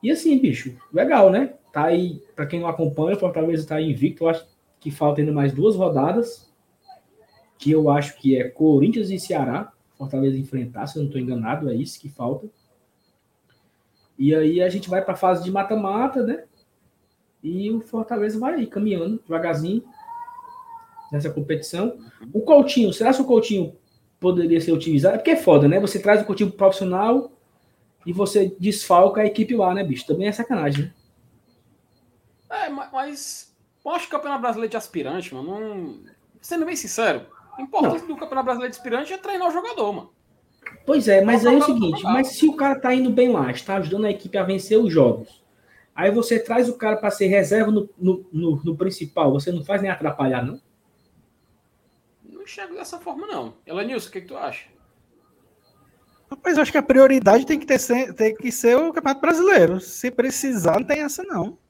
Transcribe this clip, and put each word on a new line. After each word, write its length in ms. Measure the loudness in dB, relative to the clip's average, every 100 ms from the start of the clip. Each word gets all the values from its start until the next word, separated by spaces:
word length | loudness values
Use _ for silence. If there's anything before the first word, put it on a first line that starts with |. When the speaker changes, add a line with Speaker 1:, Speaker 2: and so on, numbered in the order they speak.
Speaker 1:
E 80 | 0
assim, 260 | 0 2 4
bicho, 360 | 2 0 -8 -16 -6
legal, 380 | -2 2 6 6
né? 240 | 6 -2 -6 _
Tá 120 | -2
aí, 360 | 0 0 -2 -8 -16
pra 100 | -10 -6
quem 120 | -4
não 80 | -6
acompanha, 480 | -2 -4 -2 -2 0
o 40 |
Fortaleza 460 | -2 -2 -2 -2 -4
tá 140 | -4
invicto. 440 | -4 -2 -2 0
Eu 40 | -2
acho 160 | -2 -8 _ _ _
que 100 | -12
falta 300 | -2 0 0
ainda 100 | 0
mais 200 | 0 0
duas 240 | 2 0 2
rodadas, 720 | 0 2 0 0 -4 -8 _ _ _ _ _ -20 _ _ _ _ _ _
que 120 | 0
eu 180 | 2 4
acho 260 | 2 -2 -2
que 200 | 0 2
é 120 | 0
Corinthians 600 | 0 4 6 4 0 -2
e 80 | -6
Ceará. 500 | -4 -4 -2 -4 -8 _ _ _
Fortaleza 400 | -8 -2 0 -2
enfrentar, 500 | -6 -8 -8 -10 -10
se 100 | -6
eu 60 |
não 60 | -6
tô 80 | -6
enganado, 520 | -6 -6 -4 -4 -4
é 40 | -4
isso 240 | -6 -12
que 80 | -20
falta. 400 | -10 -8 -8 -10 _ _ _ _ _ _ _ _ _ _ _ _ _ _ _ _ -2
E 160 | 2
aí 260 | 4 2 2
a 60 | 0
gente 200 | -2 -4
vai 120 | -4
pra 100 | -2
fase 300 | 0 0 0
de 60 | -2
mata-mata, 720 | -4 -2 -4 -2 -2 -2 -2
né? 200 | -4 -4 -10 _ _ _ _ _ _ _ _ _
E 280 | -8 -6 -4
o 100 | -6
Fortaleza 580 | -6 -8 -6 -4 -4 -2
vai 160 | -4
aí 120 | -4 -6
caminhando 540 | -4 -2 -2 -4 -6
devagarzinho 640 | _ -4 -2 -4 -2 -4 -6 -20 -16 -16 -16 -18 -20 -20 -20 -20 -20 -20 -8
nessa 180 | -6 -6
competição. 680 | -6 -6 -6 -6 -6 -6 -6 -20 _ -8
O 80 | -6
Coutinho, 520 | 6 6 6 2 2
será 200 | 2 2
que 80 | 2
o 20 |
Coutinho 520 | 4 2 2 -2 -2 -8 _ _ _ _
poderia 420 | 0 2 2 2
ser 120 | 2
utilizado? 420 | 0 2 4 4
É 40 | 2
porque 120 | 2
é 40 | 2
foda, 300 | 6 6 8
né? 100 | 4
Você 180 | 0 -2
traz 200 | 4 4
o 20 |
Coutinho 240 | 4 0 -2
pro 80 | 4
profissional 760 | 2 4 -2 0 2 2 0 _ _ _ _ _ _ _ -8
e 60 |
você 420 | -2 0 2 0 0
desfalca 640 | -4 -2 2 6 6 4
a 40 | 0
equipe 280 | 0 -2 0
lá, 160 | 0
né, 80 | 0
bicho? 220 | -4 -6 -4
Também 200 | -2 -2
é 40 |
sacanagem, 540 | -4 -4 -2 -2 -2 -6
né? 60 | _ _ _ _ _ _ _ _ _ _ _ _ _ _ _ _
Speaker 2:
É, 180 | -8 -8
ma-, 200 | -8 -10
mas 600 | -8 -8 -10 -14 -16 -18 _ _ _
eu 60 | -8
acho 160 | -8 -4
que 60 |
o 20 | -6
Campeonato 260 | -6 -4
Brasileiro 280 | -4 -4 -4
de 60 | -6
aspirante, 580 | -8 -8 -6 -8 -10
mano, 240 | -12 -10 -10
não, 420 | -10 -10 -12 -14 -20 _ _ _
sendo 240 | -8 -6 -4
bem 100 | -6
sincero, 460 | -8 -4 -2 -2 -8 -20 _ -16
a 60 |
importância 380 | -6 0 0 0
Speaker 1:
Não. 140 | -8
Speaker 2:
do 20 | -12
Campeonato 280 | -8 -4
Brasileiro 280 | -2 -4 -6
de 60 | -10
aspirante 340 | -6 -6 -6
é 60 | -10
treinar 300 | -8 -4 -2
o 40 |
jogador, 400 | -2 -6 -4 -4
mano. 180 | -4 -12 _ _ _ _ _ -20 -14 -2
Speaker 1:
Pois 220 | 0 4
é, 140 | 6
mas 180 | 6 4
Speaker 2:
Colocar 80 | 6
Speaker 1:
aí 60 | 6
é 20 |
o 0 |
Speaker 2:
o 80 | 4
cara 80 |
pra 0 |
Speaker 1:
seguinte, 260 | 2 0 -2
Speaker 2:
jogar. 100 | 0
Speaker 1:
mas 120 | 0 0
se 200 | 2 2
o 80 | 2
cara 220 | -2 0
tá 160 | 0
indo 160 | 0 2
bem 200 | 2 4
lá, 180 | 2 -2
está 260 | -6 -4 -4
ajudando 280 | -4 -2 -2
a 40 |
equipe 280 | -4 -6 -4
a 40 |
vencer 340 | -2 -4 2 2
os 140 | 4
jogos, 500 | 4 4 4 -8 _ _ _ _ _ _
aí 160 | 0 2
você 280 | 2 0 -2
traz 300 | 0 0 0
o 80 | -2
cara 200 | -2 -2
pra 140 | -2
ser 160 | 0 2
reserva 440 | 2 2 2 2
no, 180 | 0 -2 _
no, 280 | 0 0 -4
no, 240 | -4 -2 -2
no 120 | -2 -2
principal, 560 | -4 -4 -8 0 2
você 180 | 2 -2
não 120 | -6
faz 180 | -4 -2
nem 80 | -2
atrapalhar, 540 | -4 -6 -2 -2 -2
não? 160 | -4 -8 _ _ _ _ _ _ _ _ _ _ _ _ _ _ _ _
Speaker 2:
Não 180 | -20 -20
enxergo 320 | -20 -16 -14
dessa 240 | -14 -14 -14
forma, 280 | -12 -10 -8
não. 280 | -8 -10 -16 -12
Elenilson, 420 | -8 -6 -8 -10
o 40 |
que 80 | -16
que 60 | -14
tu 80 | -10
acha? 300 | -10 -10 -16 _ _ _ _ _ _ _ _ _ _ _ _ _ _ _ _
Speaker 3:
Rapaz, 260 | -8 -2 0
eu 60 |
acho 100 | 2
que 60 | 0
a 40 |
prioridade 640 | 4 8 8 8 6 4
tem 140 | 4 -4
que 80 | 0
ter 120 | -2
se-, 340 | 0 -2 -2
tem 200 | -2 -2
que 160 | -2 -8
ser 260 | 0 4 4
o 160 | 2
Campeonato 280 | -2 -2 0
Brasileiro. 600 | 0 4 6 8 6 4
Se 300 | -8 -8 -8
precisar, 680 | -2 -2 0 -4 0 0 0
não 60 | 0
tem 140 | -4
essa, 200 | -4 -8
não. 340 | -8 -6 -6 -10